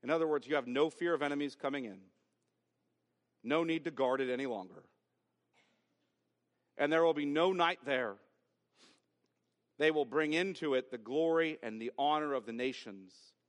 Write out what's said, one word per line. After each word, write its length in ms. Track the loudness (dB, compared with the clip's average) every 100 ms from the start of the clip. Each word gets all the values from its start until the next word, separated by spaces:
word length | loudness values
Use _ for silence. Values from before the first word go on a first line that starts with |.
In 80 | 0
other 160 | 0 2
words, 200 | 0 0
you 80 |
have 120 | -2 0
no 240 | 2 2
fear 220 | 2 0
of 100 | 0
enemies 320 | 0 -2 -4 -4
coming 280 | -4 -4
in. 260 | -8 -12 -20 _ _ _ _ _ _ _ _ _ _ _ _ _
No 220 | -2 0
need 200 | 2 -2
to 60 | -4
guard 300 | 0 0 2
it 100 | 0
any 160 | -2 -2
longer. 380 | -6 -8 -16 -20 _ _ _ _ _ _ _ _ _ _ _ _ _ _ _ _ _ _ -2
And 160 | 2
there 120 | 4
will 100 | 4
be 120 | 4 2
no 260 | 4 4
night 320 | 4 2 2
there. 340 | 0 0 0 -6 _ _ _ _ _ _ -20 _ _ _ _ _ _ _ _ _
They 140 | 2
will 140 | 2
bring 280 | 0 0 0
into 420 | 0 -2 -4 0
it 160 | 0 -2
the 80 | -12
glory 600 | -4 0 2 2 0 -4
and 180 | -8 -8
the 120 | -8 -2
honor 340 | 0 0 0
of 120 | -4 -4
the 60 |
nations. 840 | -4 -4 -4 -12 -16 -18 -20 -20 _